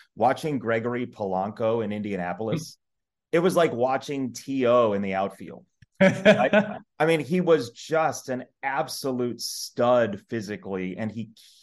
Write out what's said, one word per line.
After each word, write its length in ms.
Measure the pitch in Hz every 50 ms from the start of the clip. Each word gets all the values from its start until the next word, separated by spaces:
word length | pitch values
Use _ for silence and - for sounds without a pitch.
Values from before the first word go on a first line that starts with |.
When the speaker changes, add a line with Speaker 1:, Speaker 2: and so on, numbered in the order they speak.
| - _ -
Speaker 1:
watching 420 | - 110 127 135 - - 156 143 120
Gregory 480 | 95 113 113 117 113 120 123 123 123
Polanco 760 | 117 - - 104 95 92 92 95 107 104 - 113 110 113 117 110
in 80 | 104
Indianapolis, 840 | 104 107 104 104 98 90 87 87 87 95 110 110 131 156 - - - _ _ _ _ _ _ _ _ _ _ _
Speaker 2:
Hmm. 40 | -
Speaker 1:
it 20 | 170
was 140 | 170 185 -
like 180 | 175 165 -
watching 600 | 120 113 123 127 135 135 - - 143 139 131 120
T 340 | 117 - - 135 135 135 123
O 280 | 117 120 123 117 107 101
in 80 | 98
the 120 | 101 95 95
outfield. 520 | 95 98 98 - - 95 76 - - - _ _ _
Speaker 2:
<laughs> 180 | _ _ _ -
Speaker 1:
I, 800 | 190 190 - - - 214 196 - 131 139 190 208 208 - - - - _ _ -
I 80 | 156
mean, 140 | 165 165 156
he 200 | 135 123 180 185
was 300 | 175 170 160 147 127 -
just 580 | - - - - 156 160 160 147 123 - - 135
an 160 | 127 127 127 - _ _
absolute 800 | - - 135 151 156 - - - - 135 127 123 123 120 113 120
stud 800 | - - - - - - - - 120 123 123 123 113 104 101 95 - -
physically, 640 | 120 113 98 101 104 - - 98 98 92 92 92 85
and 160 | - 113 107
he 180 | 98 117 110 - - _ - - _ _